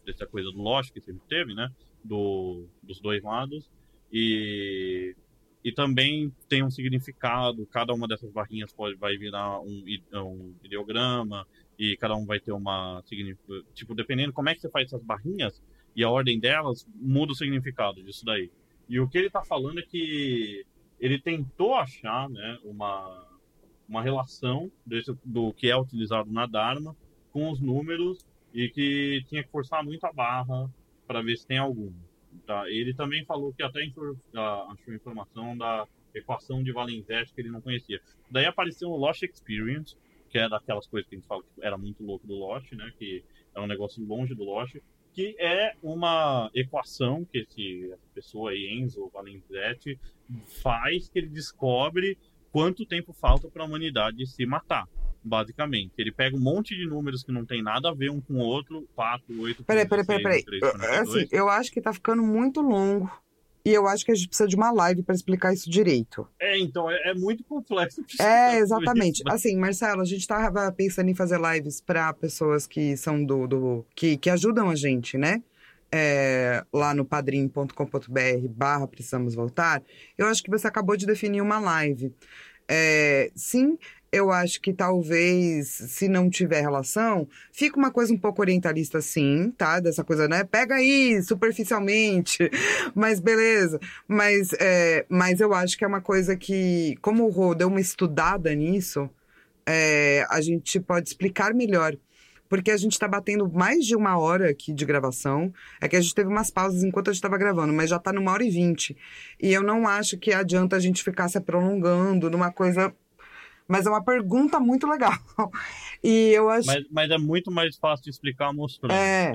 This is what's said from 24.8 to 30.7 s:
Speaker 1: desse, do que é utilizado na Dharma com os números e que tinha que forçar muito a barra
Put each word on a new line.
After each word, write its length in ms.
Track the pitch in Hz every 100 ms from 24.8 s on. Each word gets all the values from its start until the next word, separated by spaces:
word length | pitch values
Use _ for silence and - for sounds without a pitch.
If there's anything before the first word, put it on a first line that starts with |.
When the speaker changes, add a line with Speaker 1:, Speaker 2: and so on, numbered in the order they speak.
| 113
Speaker 1:
desse, 300 | 113 120 127
do 300 | 127 117 113
que 160 | - 120
é 60 | 127
utilizado 500 | 131 117 107 110 107
na 140 | 110 120
Dharma 480 | 110 117 143 156 151 _ _ _
com 180 | 147 156
os 120 | 139
números 640 | 135 135 156 165 180 185 _ _ _
e 140 | 120 120
que 540 | 143 143 143 143 139 131
tinha 120 | 151
que 60 | 143
forçar 340 | 147 131 156
muito 200 | 147 160 170
a 60 |
barra 580 | 143 120 127 127 127 131